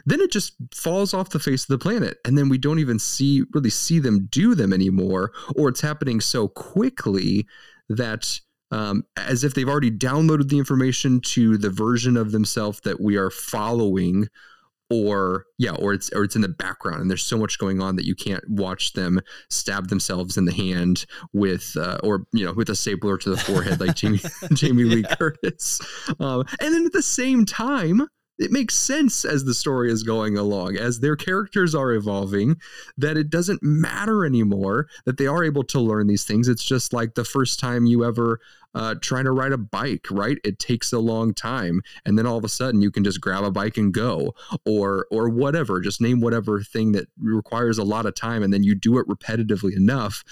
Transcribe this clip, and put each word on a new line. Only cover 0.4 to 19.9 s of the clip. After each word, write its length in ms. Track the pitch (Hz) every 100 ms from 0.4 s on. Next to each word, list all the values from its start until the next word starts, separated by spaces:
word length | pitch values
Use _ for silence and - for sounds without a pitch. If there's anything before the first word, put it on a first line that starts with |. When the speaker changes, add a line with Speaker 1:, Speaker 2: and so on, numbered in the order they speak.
| - - 120
Speaker 1:
falls 400 | - 160 185 196
off 160 | 190 185
the 80 | 156
face 240 | - 131
of 60 | -
the 100 | 131
planet. 400 | 175 233 117 - 117
And 100 | 143
then 140 | 139
we 80 | 131
don't 200 | 143 160
even 200 | 139 110
see, 440 | - - 139 139 -
really 180 | 151 120
see 300 | - - 165
them 260 | 131 104 98
do 240 | 131 220
them 180 | 208 98
anymore, 580 | 95 95 95 92 92 101 - - 139
or 140 | 143
it's 100 | 120
happening 400 | 151 151 139 113
so 280 | - 127 104
quickly 1000 | - - 190 254 - 110 95 98 98 107 - - _ -
that, 500 | 110 117 110 - - _ _ -
um, 340 | 110 104 101 - -
as 280 | 95 127
if 100 | 143
they've 140 | 139 127
already 220 | 143 127
downloaded 600 | 110 131 143 160 156 139
the 80 | 143
information 640 | 135 135 131 123 139 127
to 340 | - - 113 110
the 140 | 101
version 480 | 95 110 120 123 120
of 140 | 107
themselves 480 | 107 107 - 104 104
that 160 | 107 -
we 160 | 104 101
are 140 | 95
following, 960 | - - 113 107 117 104 95 90 92 107 _ - _ _ _ -
or, 540 | 117 104 98 95 95 - -
yeah, 140 | 110
or 240 | - 101
it's, 160 | 98 -
or 120 | -
it's 100 | 101
in 80 | 113
the 60 | 98
background, 520 | 80 92 92 101 85
and 80 | 92
there's 140 | 92
so 160 | - 113
much 220 | 104 -
going 200 | 98 95
on 140 | 95
that 120 | 92 -
you 100 | 98
can't 260 | - 95 -
watch 420 | 101 95 92 -
them 260 | - 90 92 - - -
stab 400 | - - 98
themselves 480 | 92